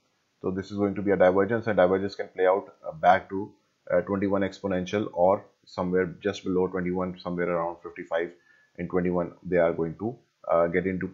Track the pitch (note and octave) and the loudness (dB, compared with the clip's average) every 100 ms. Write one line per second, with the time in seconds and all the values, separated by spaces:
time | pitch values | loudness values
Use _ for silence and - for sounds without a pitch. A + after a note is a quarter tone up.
0 | _ _ _ _ G2+ F#2 F#2+ G2+ G2+ F#2+ | _ _ _ _ -6 -6 -6 -2 0 0
1 | G2 F#2+ F#2 F#2+ G2 A2+ A2+ F#2 F2+ F#2+ | 0 4 6 6 2 0 0 4 4 4
2 | G2+ - G2+ F2+ F#2 G2 F#2 - - D#2+ | -2 -6 -10 0 2 2 -2 -14 -14 0
3 | F2 F#2+ - G2 G#2+ - _ _ - F2+ | 4 4 2 -8 -8 -12 _ _ -2 -2
4 | F2+ G2 G2 G2 F#2+ - G2 F#2 F2+ G#2 | 0 -2 0 0 -2 -4 -4 -4 -2 -4
5 | G#2+ - F2+ A2+ - _ _ - F#2 F2+ | -4 2 2 2 -2 _ _ -6 -2 0
6 | F#2 D#2+ G2+ F#2+ F#2+ F2+ F#2 F#2 F2+ F#2 | 0 -4 -6 -4 -2 0 0 -2 -4 -2
7 | F#2 F2+ F2+ F2 F2 F2 E2+ E2+ E2+ E2+ | -4 -6 -8 -4 -2 -2 -2 -6 -14 -14
8 | F2 E2 E2+ - _ _ _ - F2+ F2+ | -6 -4 -4 -8 _ _ _ -12 -4 -2
9 | F2+ F2+ E2+ - F2 F2+ E2+ E2 E2 D#2 | 0 0 -4 -8 -2 2 2 2 -4 -4
10 | G#2 C3 _ _ - E2+ F2 F2 F2+ F#2 | -8 -8 _ _ 0 2 2 0 -2 -4
11 | F#2 | -6